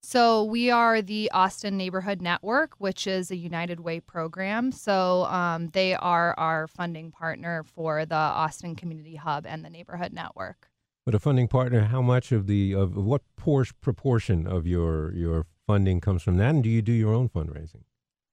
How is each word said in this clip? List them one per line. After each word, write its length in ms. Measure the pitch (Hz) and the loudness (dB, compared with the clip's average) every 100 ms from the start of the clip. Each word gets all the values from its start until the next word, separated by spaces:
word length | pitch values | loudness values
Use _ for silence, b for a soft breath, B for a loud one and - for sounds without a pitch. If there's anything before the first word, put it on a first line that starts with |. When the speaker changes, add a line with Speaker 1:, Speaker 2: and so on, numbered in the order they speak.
| - | 0
Speaker 1:
So 380 | 254 233 226 | 4 4 4
we 260 | 214 233 240 | 2 0 2
are 320 | 240 233 226 | 4 4 2
the 300 | 190 214 214 | 0 -4 -2
Austin 460 | - 190 - 208 196 | 2 0 0 -6 -4
Neighborhood 440 | 185 185 185 196 | -4 -4 -4 -6
Network, 540 | 175 175 196 247 311 - | -4 -4 -2 -2 -2 -4
which 300 | 196 190 - | -6 -4 -4
is 240 | 190 180 | -4 -4
a 60 | 185 | -8
United 420 | 170 165 175 170 | -8 -6 -6 -8
Way 220 | 170 165 | -8 -8
program. 720 | - 175 165 165 190 214 254 | -8 -8 -8 -6 -4 -2 -4
So, 500 | 254 - 196 185 180 | -4 0 2 4 2
um, 460 | 185 185 175 165 170 | 2 0 0 -2 -4
they 240 | 190 190 | 0 0
are 440 | 185 175 170 170 - | 0 2 2 2 0
our 300 | 160 160 160 | 0 -2 -4
funding 420 | - 175 160 160 | -6 -8 -8 -14
partner 540 | - 165 - 170 170 | -10 -8 -8 -6 -8
for 420 | 156 - 160 151 156 | -8 -8 -2 -2 0
the 80 | |
Austin 640 | 156 156 - 156 - 175 160 | 0 0 0 -2 -4 -12 -10
Community 400 | 175 160 156 160 | -10 -12 -16 -12
Hub 300 | 156 147 156 | -6 -6 -6
and 160 | 160 | -12
the 60 | 156 | -14
Neighborhood 420 | 165 175 175 175 | -18 -14 -10 -8
Network. 560 | 165 160 - 95 - _ _ _ _ - | -8 -14 -10 -12 -12 _ _ _ _ 0
Speaker 2:
But 100 | 107 | 2
a 40 | |
funding 280 | - 135 120 | 4 2 4
partner, 380 | 127 127 120 107 | 2 4 2 2
how 160 | 127 | 2
much 320 | 123 123 - | 4 2 2
of 140 | 117 98 | 0 2
the, 260 | 101 98 | 2 2
of 240 | 98 98 101 | 2 0 0
what 240 | 98 139 _ - | 0 0 _ -6
por-, 280 | - 139 127 - | 0 2 2 -2
proportion 680 | - 107 135 120 - 90 82 | -4 -2 2 0 2 0 2
of 220 | 90 82 | -2 0
your, 460 | 87 85 80 78 | 0 2 0 -2
your 320 | 90 85 82 78 _ - | -4 0 0 -2 _ 0
funding 360 | 101 98 90 | 2 4 2
comes 200 | 92 92 | 2 0
from 140 | - 90 | 2 4
that? 140 | 110 | 4
And 140 | 156 113 | 4 4
do 40 | |
you 120 | 113 | 2
do 100 | 107 | 2
your 220 | 117 107 | 2 4
own 160 | 110 127 | 2 0
fundraising? 540 | - 80 76 80 - _ _ _ _ _ | -2 -6 -8 -14 -18 _ _ _ _ _